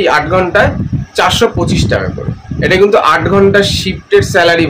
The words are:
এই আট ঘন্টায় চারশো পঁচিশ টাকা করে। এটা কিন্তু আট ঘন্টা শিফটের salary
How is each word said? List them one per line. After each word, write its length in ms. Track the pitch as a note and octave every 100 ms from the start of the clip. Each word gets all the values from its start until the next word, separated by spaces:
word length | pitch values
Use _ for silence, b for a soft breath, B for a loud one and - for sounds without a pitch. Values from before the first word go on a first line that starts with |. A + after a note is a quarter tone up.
এই 60 | F#3 D3+
আট 80 | D3
ঘন্টায় 360 | F#3 F3 G3+ C#4 - - - - -
চারশো 280 | F3+ - A#3 G3
পঁচিশ 260 | E3 E3+ -
টাকা 160 | G#2 F#2 -
করে। 140 | - - - B2+
এটা 120 | D3+ F#3
কিন্তু 140 | G3+ G3+ -
আট 100 | E3 F3
ঘন্টা 280 | G3 G3 G3+ G3 -
শিফটের 440 | F#3+ D#3 - G3+ G3
salary 340 | F#3 E3+ E3+